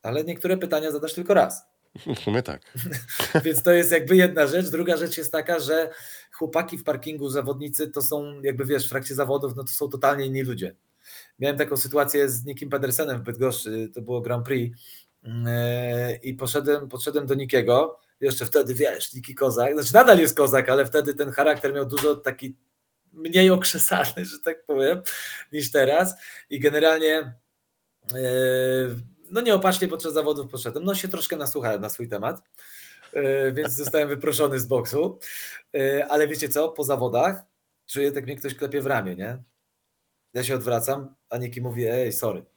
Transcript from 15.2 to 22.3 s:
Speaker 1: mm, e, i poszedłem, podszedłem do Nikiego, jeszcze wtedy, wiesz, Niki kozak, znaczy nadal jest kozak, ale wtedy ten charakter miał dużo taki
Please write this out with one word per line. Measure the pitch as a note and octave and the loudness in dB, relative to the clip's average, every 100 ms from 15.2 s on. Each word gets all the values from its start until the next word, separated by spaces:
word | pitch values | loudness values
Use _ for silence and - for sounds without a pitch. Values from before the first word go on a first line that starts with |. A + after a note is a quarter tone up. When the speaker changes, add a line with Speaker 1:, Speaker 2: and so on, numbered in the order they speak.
Speaker 1:
mm, | A#2 A#2 A#2 | -12 -6 -2
e, | A#2+ A#2+ A#2+ B2 A#2+ B2 A#2 | 0 0 -2 -2 -2 -2 -4
i | C3+ | -8
poszedłem, | C3 B2+ D3 C#3 D3 C3+ | -6 -4 -2 2 0 -2
podszedłem | B2+ D3 D3 C#3 | -8 -4 -4 -2
do | |
Nikiego, | C3+ C3 C3 A2+ B2 D#3+ - _ _ | -2 2 2 6 4 4 -2 _ _
jeszcze | C#3 A#2+ A#2 | -2 -2 2
wtedy, | D3+ A#2+ | 2 2
wiesz, | B2 C#3+ F#2 - | 2 0 0 -8
Niki | C3 B2 | -10 -14
kozak, | C3 C3+ A2+ B2+ | 0 0 2 2
znaczy | D3+ B2 | 2 6
nadal | G#3 B3+ F#3 | 8 10 10
jest | D#3 - | 8 4
kozak, | C#3 C3 B2+ | 4 4 4
ale | C3+ C3 | 2 4
wtedy | D3+ C#3+ | 2 0
ten | C#3+ C#3+ | -2 -4
charakter | C3 D3 D3 C#3 | 2 2 2 0
miał | C#3 C3 | -2 -4
dużo | C#3 D3 D3 | 0 2 2
taki | C#3 | -2